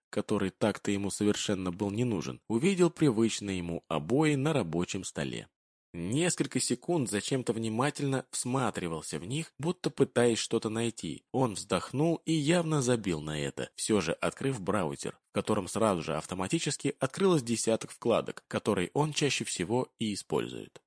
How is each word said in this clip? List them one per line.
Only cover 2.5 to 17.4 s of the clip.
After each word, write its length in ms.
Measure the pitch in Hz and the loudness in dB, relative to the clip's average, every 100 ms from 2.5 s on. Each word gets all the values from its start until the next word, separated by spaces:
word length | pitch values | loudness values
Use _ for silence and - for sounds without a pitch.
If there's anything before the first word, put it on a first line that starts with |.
| 113 165 190 175 | 2 2 4 4
привычные 680 | - 151 107 113 - 101 92 | 4 2 4 2 0 -4 -4
ему 240 | 87 85 - | -2 -6 -2
обои 480 | 80 76 131 156 143 | -4 2 2 4 2
на 160 | 143 | 2
рабочем 500 | 147 87 82 90 98 | 0 0 0 -2 -4
столе. 460 | - - 69 57 53 _ _ _ _ | -6 -4 -4 -4 -10 _ _ _ _
Несколько 680 | 87 85 131 175 - 135 127 | -8 -2 0 0 0 -2 -2
секунд 500 | - 120 - 175 113 | -2 -2 0 0 0
зачем-то 420 | 101 - 135 120 | -2 0 -2 0
внимательно 720 | 113 113 110 139 - 143 131 - | -2 -2 0 0 0 -2 -2 -4
всматривался 880 | - 127 131 120 92 85 80 - 78 | -6 -2 0 0 -2 -4 -4 -6 -8
в 60 | |
них, 280 | 87 139 165 _ | -4 -6 -6 _
будто 320 | 156 - 160 | -6 -2 -6
пытаясь 480 | - 139 - 120 110 | 2 2 6 4 4
что-то 300 | - 117 110 | 0 0 0
найти. 560 | 110 117 - 87 69 _ | -2 -4 -4 -8 -8 _
Он 220 | 127 127 | -2 0
вздохнул 680 | 90 92 95 - 127 165 160 | -2 -2 -2 0 0 0 0
и 80 | - | 0
явно 480 | 160 143 180 160 151 | 0 4 2 4 2
забил 400 | 123 120 98 80 | 2 2 0 -2
на 200 | 76 76 | -2 -4
это, 300 | 69 - 62 | -4 -4 -8
все 260 | - - 107 | -6 2 2
же 120 | 80 | 4
открыв 480 | - 87 - 135 131 | 0 -2 0 -4 -2
браузер, 580 | 90 101 80 71 - - _ | -2 0 0 -4 -8 -10 _
в 20 | |
котором 340 | - - 107 92 | -4 0 0 0
сразу 360 | 104 110 92 | 2 2 2
же 140 | 78 76 | 0 -4
автоматически 800 | - 90 95 165 - - 139 - | -4 -6 -2 -2 -2 -2 -4 -2
открылось 420 | 135 - 190 165 | -4 2 4 4